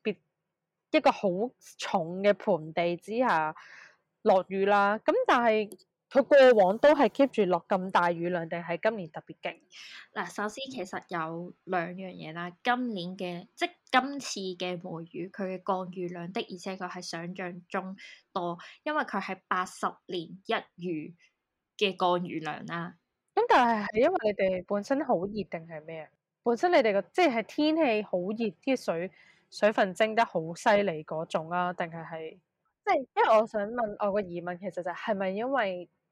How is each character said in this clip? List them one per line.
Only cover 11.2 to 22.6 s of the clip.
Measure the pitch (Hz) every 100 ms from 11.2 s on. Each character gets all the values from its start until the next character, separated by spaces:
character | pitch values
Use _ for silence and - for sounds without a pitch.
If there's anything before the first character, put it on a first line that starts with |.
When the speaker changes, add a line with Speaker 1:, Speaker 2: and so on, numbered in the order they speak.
| 160 165 175 - -
Speaker 2:
兩 | 185 170
樣 | 180 185
嘢 | 175 156
啦， | 165 175 175
今 | 247 247 247 196
年 | 175 190
嘅， | 180 175 -
即 | - 349
係 | - -
今 | 262 269 285
次 | - 208 185 175
嘅 | 180 180
梅 | 175 165 170
雨， | - 185
佢 | - 190 185
嘅 |
降 | 185 185 185
雨 | 185 175
量 | 180 170
的 | 226
而 | - 180
且 | 190 190
確 | 180
係 | 180
想 | 175 165 175 180
像 | 180 175 -
中 | 196 185 196 - - _
多， | 185 175 170 - -
因 | 302 302
為 |
佢 | 262 196
係 | 196 185 -
八 | 185
十 | 185 - 190 - -
年 | 180
一 | 160 185 - 220 - -
遇 | 180 156 151 - _ _ _ _ _ -
嘅 | 202 185
降 | 180 180 180
雨 | 156
量 | 156 143